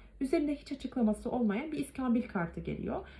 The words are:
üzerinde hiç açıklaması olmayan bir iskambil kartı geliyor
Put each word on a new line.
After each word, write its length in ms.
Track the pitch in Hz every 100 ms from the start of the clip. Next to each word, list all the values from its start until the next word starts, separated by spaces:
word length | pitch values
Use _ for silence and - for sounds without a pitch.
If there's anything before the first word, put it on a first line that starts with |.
| - -
üzerinde 340 | 262 330 294 285
hiç 160 | -
açıklaması 600 | 277 - 262 214 214 -
olmayan 400 | 247 220 202 320
bir 60 | -
iskambil 440 | - - 254 233
kartı 380 | - 190 170 -
geliyor 480 | 160 147 175 - - -